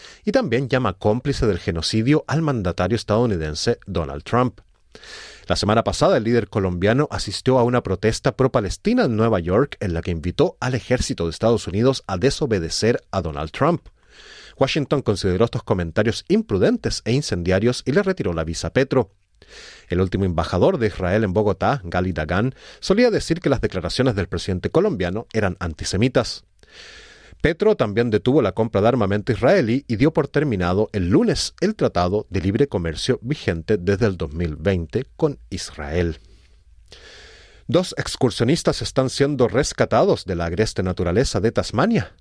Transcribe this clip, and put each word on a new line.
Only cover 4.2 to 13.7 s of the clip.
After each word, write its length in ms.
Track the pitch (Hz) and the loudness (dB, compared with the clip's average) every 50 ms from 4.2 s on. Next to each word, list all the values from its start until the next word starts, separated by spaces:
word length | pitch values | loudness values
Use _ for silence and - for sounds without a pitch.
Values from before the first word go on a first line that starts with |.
| - | -6
Trump. 360 | - - 120 127 120 - - - _ _ _ _ _ - - - - - - - - - - - | -2 0 0 0 0 -4 -8 -20 _ _ _ _ _ -20 -20 -20 -20 -20 -18 -18 -20 -20 -14 -4
La 100 | - 90 | -4 -2
semana 280 | - - 98 107 117 - | 0 2 2 2 2 2
pasada, 320 | 110 90 - 147 180 196 | 0 0 2 2 4 4
el 80 | 131 104 | 2 2
líder 240 | 113 120 117 101 - | 2 2 2 0 0
colombiano 580 | - 113 95 92 90 87 92 104 120 135 151 - | -2 -2 0 0 -2 0 2 2 4 2 2 0
asistió 480 | - 98 - 107 95 - - 127 131 127 | -2 -6 -6 -6 -8 -2 0 2 4 4
a 60 | 117 | 4
una 180 | 123 123 120 | 4 2 0
protesta 520 | - 90 95 - - 110 113 - - 123 - | 0 -2 -4 0 0 0 0 0 -2 -2 0
pro-palestina 720 | - 131 127 - 127 104 92 - - - 208 240 254 220 | 2 0 2 2 0 -2 -2 -6 -4 -2 0 2 2 2
en 100 | 139 113 | 2 2
Nueva 260 | 104 113 117 110 92 | 2 2 2 2 0
York 360 | 82 87 90 113 143 - - - | 0 2 2 2 2 0 -2 -6
en 140 | 110 95 | -4 -2
la 80 | 82 82 | -2 -2
que 100 | - - | -2 -4
invitó 460 | 87 82 76 87 87 - 143 - - - | -4 -4 -4 -4 0 0 0 0 0 -4
al 160 | 120 127 127 | -6 -4 -4
ejército 500 | 127 - - 123 123 - - 127 - 85 | -4 -2 0 0 0 0 -4 -4 -4 -4
de 60 | 82 | -4
Estados 380 | 78 - 110 113 117 104 - - | -4 0 2 2 2 2 0 -4
Unidos 340 | 85 101 117 135 131 - - | -2 0 2 2 0 0 -4
a 100 | - 98 | -6 -4
desobedecer 840 | 90 101 139 - - 156 127 110 95 80 76 - - - 113 123 - _ - | 0 0 0 0 0 -2 0 0 0 -2 -2 -4 0 0 0 0 0 _ -6
a 100 | - 95 | -6 -4
Donald 300 | 85 80 71 71 78 78 | -4 -4 -6 -6 -8 -8
Trump. 360 | - - 135 160 | -4 0 0 0